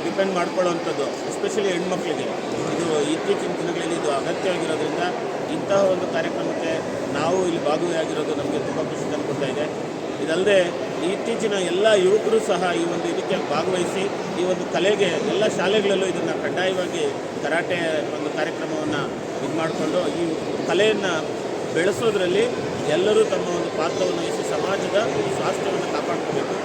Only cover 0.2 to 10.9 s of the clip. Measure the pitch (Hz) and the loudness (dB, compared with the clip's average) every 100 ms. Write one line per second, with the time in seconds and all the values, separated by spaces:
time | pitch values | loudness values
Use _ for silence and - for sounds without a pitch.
0.2 | 196 185 175 180 180 165 165 143 131 - | 0 2 0 2 2 0 -2 -2 -2 -2
1.2 | - - 202 - 196 175 180 180 175 139 | -4 -2 -2 0 0 0 0 -2 -2 -2
2.2 | 123 - - - 151 156 170 151 143 160 | -2 -4 -4 -2 -2 0 2 2 2 0
3.2 | - 202 175 170 165 170 165 170 156 139 | 0 0 0 -2 -2 -2 -2 -2 0 0
4.2 | 131 170 190 175 165 156 151 165 180 180 | 0 -2 0 -2 -2 -2 -2 -2 -2 -2
5.2 | 196 - - 156 - 202 196 180 175 170 | -4 -4 -4 -4 2 4 4 2 0 -2
6.2 | 165 156 165 - 165 160 - - - 139 | -2 -2 -2 -2 -2 -2 -2 -4 -4 0
7.2 | 156 185 185 170 147 151 175 170 156 151 | 2 2 2 2 0 0 0 0 0 -2
8.2 | 151 147 - 151 147 151 147 135 - 151 | -2 -2 -2 -2 -2 -2 -2 -4 -4 -2
9.2 | 143 143 143 143 147 - - - - - | -2 -2 -2 -2 -2 -4 -6 -6 -6 -4
10.2 | 143 165 196 196 175 170 - | -2 2 4 4 4 0 -4